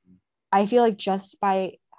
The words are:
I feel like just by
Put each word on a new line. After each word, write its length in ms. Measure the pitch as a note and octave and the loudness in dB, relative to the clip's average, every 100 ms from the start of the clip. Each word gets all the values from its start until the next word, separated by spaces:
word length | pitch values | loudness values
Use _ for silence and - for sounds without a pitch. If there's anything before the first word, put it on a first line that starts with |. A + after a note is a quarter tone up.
| _ F#3 _ _ _ | _ _ _ _ _
I 140 | G3 G#3 | 0 2
feel 180 | A#3+ | 2
like 140 | A#3 G#3 | 2 0
just 420 | - G3 - - | -4 -6 -6 -6
by 380 | G3+ F#3+ F#3+ - _ | -2 -2 -4 -10 _